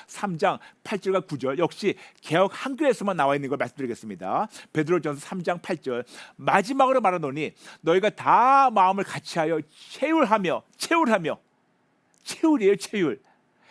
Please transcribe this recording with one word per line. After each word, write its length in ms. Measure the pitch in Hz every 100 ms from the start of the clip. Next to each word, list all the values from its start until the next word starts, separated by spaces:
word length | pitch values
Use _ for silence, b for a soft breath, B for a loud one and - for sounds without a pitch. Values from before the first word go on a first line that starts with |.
| B
삼 320 | - 208 170
장 220 | 196 151 B B
팔 160 | - 214
절과 220 | 190 190
구 160 | - 143
절, 200 | 127 139
역시 380 | 165 - 202 - B B
개역 300 | - 156 190
한글에서만 640 | - 269 262 294 240 202 180
나와 180 | 139 143
있는 140 | 135
걸 80 | 139
말씀드리겠습니다. 920 | 127 - 131 107 110 92 92 127 214 B B
베드로전서 480 | 151 151 175 151 147
삼 220 | - 196
장 160 | 175 175
팔 180 | - 175
절, 280 | - 120 120 B B B
"마지막으로 640 | 139 190 202 269 262 262
말하노니 500 | 214 180 147 139 135 - B B
너희가 300 | 165 180 202
다 580 | - 135 175 247 277 262
마음을 340 | 214 185 196
같이하여 560 | 185 143 - 175 156 160 151 _ -
체울하며", 720 | - 285 320 208 214 175 120 - -
체울하며, 640 | - 339 294 214 151 113 _ _ _ _ _ _ _ _
체울이에요, 520 | - - 320 294 196 202
체울. 480 | - 214 160 104 _ _ _ _ B